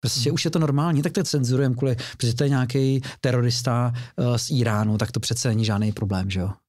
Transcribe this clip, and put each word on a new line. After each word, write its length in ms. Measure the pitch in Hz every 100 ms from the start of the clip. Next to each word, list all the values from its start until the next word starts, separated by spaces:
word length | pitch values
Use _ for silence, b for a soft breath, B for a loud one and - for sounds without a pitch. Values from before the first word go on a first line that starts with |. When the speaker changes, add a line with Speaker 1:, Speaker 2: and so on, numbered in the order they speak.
Speaker 1:
Prostě 260 | 127 151 123
Speaker 2:
Hmm. 40 |
Speaker 1:
už 120 | 160 170
je 60 |
to 80 | 165
normální, 420 | 156 139 165 151
tak 100 | 165
to 100 | 180
cenzurujem 520 | 180 147 123 131 139 123
kvůli, 200 | 135 120 B B
protože 160 | 120 120
to 80 |
je 60 | 143
nějaký 520 | 139 127 135 135 135 127 B
terorista, 720 | 135 123 120 120 - 120 123 120 B -
eh, 200 | 123 120
z 100 | -
Iránu, 460 | 131 117 104 107 107
tak 140 | 104
to 80 | -
přece 280 | - 117 131
není 180 | 110 110
žádný 260 | 104 107
problém, 380 | 101 101 95 95
že 100 | 92
jo? 120 | 90 98